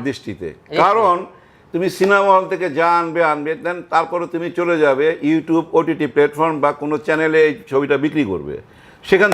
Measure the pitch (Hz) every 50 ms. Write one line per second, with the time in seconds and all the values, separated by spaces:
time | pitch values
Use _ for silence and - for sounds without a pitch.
0 | 120 139 120 - - 113 98 - - 78 69 - _ - 151 - 165 190 208 226
1 | 214 185 175 180 190 - - - _ _ _ _ _ _ - 170 185 180 - -
2 | 185 196 202 202 196 196 190 190 190 160 190 165 185 175 135 151 165 170 170 170
3 | 170 165 156 170 170 156 151 147 147 151 160 151 - 170 180 175 170 - 160 160
4 | 165 165 180 175 147 139 - 165 170 170 175 180 175 175 170 160 151 143 135 127
5 | 147 160 160 - 139 147 160 160 143 160 160 165 160 160 - 165 160 165 160 139
6 | 156 127 - 147 143 143 143 147 160 165 156 147 139 143 143 147 147 147 151 143
7 | 151 - 156 151 160 160 156 160 156 156 139 120 - - 135 135 143 139 147 135
8 | 143 156 147 156 139 98 92 80 71 73 69 - - - - - - - - -
9 | - - 196 180 208 202